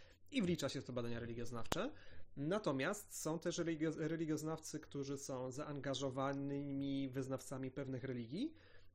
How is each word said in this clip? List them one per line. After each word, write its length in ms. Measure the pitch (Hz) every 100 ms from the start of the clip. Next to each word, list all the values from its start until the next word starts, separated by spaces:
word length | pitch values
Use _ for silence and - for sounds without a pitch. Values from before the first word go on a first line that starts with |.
| - - -
i 120 | 269
wlicza 260 | 180 170 135
się 120 | 139
w 40 |
to 80 | -
badania 280 | 123 117 117
religioznawcze. 680 | 117 117 117 117 113 156 240 - - - - -
Natomiast 840 | 147 208 190 135 143 208 - -
są 180 | 160 165
też 200 | 175 170
religio-, 400 | 165 165 160 151
religioznawcy, 800 | 156 160 160 151 156 156 - 156
którzy 380 | - 143 139 143
są 320 | - 131 127
zaangażowanymi 1600 | 131 151 143 139 131 139 127 135 139 139 143 143 139 139 135 135
wyznawcami 640 | 131 127 131 - 131 131
pewnych 340 | 139 135 131
religii, 480 | - 123 117 156 302 - - - -